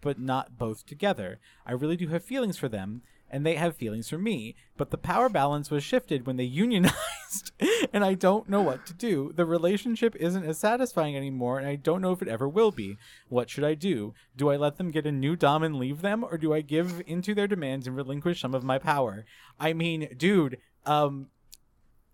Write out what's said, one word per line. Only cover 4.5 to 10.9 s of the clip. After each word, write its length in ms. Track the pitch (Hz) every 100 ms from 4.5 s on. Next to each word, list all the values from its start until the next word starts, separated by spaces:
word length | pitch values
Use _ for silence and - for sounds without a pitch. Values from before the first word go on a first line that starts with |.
| - _ -
but 140 | 143
the 60 | -
power 320 | - 190 254
balance 420 | 180 139 147 143
was 120 | 147
shifted 440 | 143 254 - 143 127
when 100 | 127
they 60 |
<laughs> 0 |
unionized, 1080 | 123 139 233 208 180 - 659 - - - - - 339 453 330
and 100 | 208
I 100 | 196
don't 360 | 185 185 208 196
know 120 | 202
what 240 | 170 131 -
to 60 |
do. 380 | 165 240 156 147
The 120 | 160 165
relationship 720 | 170 170 202 247 226 233 -
isn't 260 | 165 190 156
as 140 | 160
satisfying 560 | 214 247 254